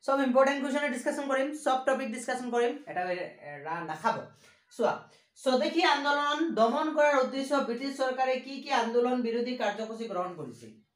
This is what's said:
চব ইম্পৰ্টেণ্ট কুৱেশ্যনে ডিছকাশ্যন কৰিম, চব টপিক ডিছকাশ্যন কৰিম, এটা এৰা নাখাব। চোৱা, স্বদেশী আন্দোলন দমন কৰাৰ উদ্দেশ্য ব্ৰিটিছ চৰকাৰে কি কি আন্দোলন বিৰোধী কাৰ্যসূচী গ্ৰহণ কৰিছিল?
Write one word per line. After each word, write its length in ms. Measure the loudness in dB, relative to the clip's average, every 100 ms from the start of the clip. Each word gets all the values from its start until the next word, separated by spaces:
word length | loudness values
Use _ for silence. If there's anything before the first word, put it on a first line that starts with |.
চব 160 | 2 2
ইম্পৰ্টেণ্ট 380 | 4 6 6 4
কুৱেশ্যনে 280 | 0 0 0
ডিছকাশ্যন 360 | -2 -2 -4 -2
কৰিম, 200 | 0 0 -2
চব 200 | 0 2 2
টপিক 220 | 0 -2
ডিছকাশ্যন 360 | -8 -4 -4 -2
কৰিম, 200 | 0 0 -2 -8
এটা 140 | -6 -4 -4 -6 -10 -14
এৰা 260 | -12 -8 -6 -6
নাখাব। 300 | -2 -2 -2 -6 -18 -20 _ _ -2
চোৱা, 160 | 0 0 -8 _ _ _
স্বদেশী 460 | 0 2 2 2
আন্দোলন 560 | 4 4 2 0 0 0 0
দমন 340 | 4 2 4 0 4
কৰাৰ 200 | 4 6
উদ্দেশ্য 320 | 2 -2 0 0
ব্ৰিটিছ 360 | 0 -4 -6 -2
চৰকাৰে 380 | -2 0 0 0
কি 140 | -4 -12
কি 100 | -2
আন্দোলন 500 | 0 2 2 2 2
বিৰোধী 320 | 0 -2 -2 -2
কাৰ্যসূচী 500 | -4 -4 -8 -8 -6
গ্ৰহণ 260 | -4 -4 -6
কৰিছিল? 360 | -12 -14 -20 -20 _